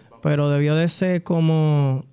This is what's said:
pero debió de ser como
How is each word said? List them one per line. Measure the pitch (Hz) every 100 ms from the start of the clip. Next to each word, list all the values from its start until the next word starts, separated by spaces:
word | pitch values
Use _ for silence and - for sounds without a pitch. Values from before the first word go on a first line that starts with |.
| - -
pero | 147 147 143
debió | 143 147 156
de | 170
ser | - 185 180
como | - 170 160 160 156 147 139 131 -